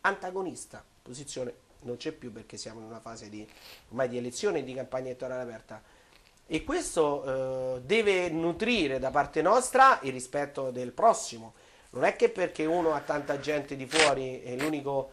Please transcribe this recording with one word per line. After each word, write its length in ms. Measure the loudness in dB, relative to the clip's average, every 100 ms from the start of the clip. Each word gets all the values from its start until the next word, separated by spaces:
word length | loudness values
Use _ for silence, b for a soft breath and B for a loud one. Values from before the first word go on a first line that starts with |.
antagonista, 840 | 0 0 -4 -6 -6 -8 -14 -18 -20 _
posizione 680 | -16 -14 -10 -8 -8 -10 _ _
non 160 | -10 -8
c'è 140 | -8
più 200 | -8 -12
perché 260 | -14 -14 -14
siamo 220 | -12 -14
in 60 | -14
una 140 | -14
fase 300 | -14 -14 -14
di, 180 | -14 -14 B B B -8
ormai 180 | -2 -2
di 100 | -2
elezione 420 | -4 -2 0 0
e 40 |
di 100 | -2
campagna 340 | -8 -6 -6 -6
elettorale 340 | -8 -6 -6
aperta. 400 | -8 -12 -16 -18 B B B B B _ -4
E 180 | -4
questo, 1120 | -2 -2 0 2 2 2 -2 -2 -2 -2 -4 -4
eh, 40 |
deve 480 | 2 4 4 4 2
nutrire 680 | 0 0 0 2 2 2 0
da 100 | 2
parte 320 | 2 2 2
nostra 580 | 4 4 6 8 8 8
il 80 | 0
rispetto 580 | -6 -4 -4 -4 -4 -6
del 220 | -4 -6
prossimo. 640 | 4 6 6 0 -10 -14 B B B B
Non 120 | 0
è 120 | 2 4
che 140 | 2
perché 360 | 4 -2 0 0
uno 280 | 2 2
ha 60 | 0
tanta 400 | -2 -4 -4 -4
gente 360 | -2 -2 -4 -8
di 100 | 0
fuori 560 | 4 4 4 -2 -8
e 140 | -8 -4
l'unico 540 | -2 -2 -2 -2 -4